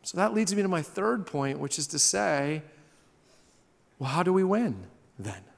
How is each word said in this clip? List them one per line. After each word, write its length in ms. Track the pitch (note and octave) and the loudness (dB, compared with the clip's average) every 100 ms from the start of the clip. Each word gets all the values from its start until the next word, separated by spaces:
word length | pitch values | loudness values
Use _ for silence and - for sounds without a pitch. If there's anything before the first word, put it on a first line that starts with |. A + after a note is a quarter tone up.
So 140 | - F3 | -6 0
that 160 | G#3+ | 2
leads 220 | G#3+ G#3+ G3+ | 2 2 2
me 60 | |
to 60 | G3 | 2
my 140 | F3 | 0
third 440 | D3+ - G#3 A#3+ F3+ | -2 -2 0 0 -2
point, 340 | D3 C#3 C#3+ | -2 -2 -2
which 180 | C#3+ - | -4 -4
is 80 | C#3+ | -4
to 120 | D3 | 0
say, 600 | - F#3+ G3+ D3 C#3+ D#3 D3+ - - _ _ _ _ _ _ _ _ _ _ _ | 2 2 2 0 0 -4 -8 -20 -20 _ _ _ _ _ _ _ _ _ _ _
well, 100 | C3 | -2
how 140 | D3+ | 0
do 80 | F3+ | 4
we 120 | F#3+ | 4
win 420 | F#3 G#3 A#3 G2 F#2 - _ - | 4 2 0 -4 -10 -20 _ -12
then? 240 | G#2 G2 - | -10 -10 -16